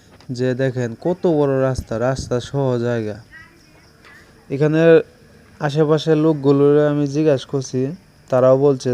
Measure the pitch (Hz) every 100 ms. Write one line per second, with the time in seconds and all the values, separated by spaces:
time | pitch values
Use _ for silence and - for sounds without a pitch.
0 | _ - - 120 127 123 135 123 120 113
1 | 165 180 185 151 143 135 131 127 - 113
2 | 123 135 - 123 - 143 135 123 120 117
3 | 107 104 - - - _ _ - _ _
4 | - - - - - 139 151 156 165 160
5 | - _ - - - - 147 147 151 156
6 | 160 156 160 147 135 139 143 147 147 147
7 | 143 143 156 156 - 139 131 127 135 180
8 | _ _ - 127 127 135 143 135 131